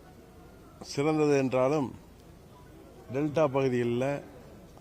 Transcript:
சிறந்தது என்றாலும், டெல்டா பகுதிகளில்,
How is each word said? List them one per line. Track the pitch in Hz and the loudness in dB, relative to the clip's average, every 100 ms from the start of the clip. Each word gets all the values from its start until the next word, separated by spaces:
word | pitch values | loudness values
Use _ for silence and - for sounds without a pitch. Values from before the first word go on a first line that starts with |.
| - - - - - - - - - | -20 -20 -20 -20 -20 -20 -20 -20 -10
சிறந்தது | - 147 156 151 139 | -4 0 2 4 2
என்றாலும், | 131 127 131 151 120 - - - - - - - - - - - - | 2 2 2 0 -2 -8 -20 -20 -20 -20 -20 -20 -20 -20 -20 -20 -10
டெல்டா | 131 151 143 151 | -4 -2 0 2
பகுதிகளில், | 135 135 123 120 120 135 143 - - - - - - | 2 0 0 0 0 -2 -4 -10 -20 -20 -20 -20 -20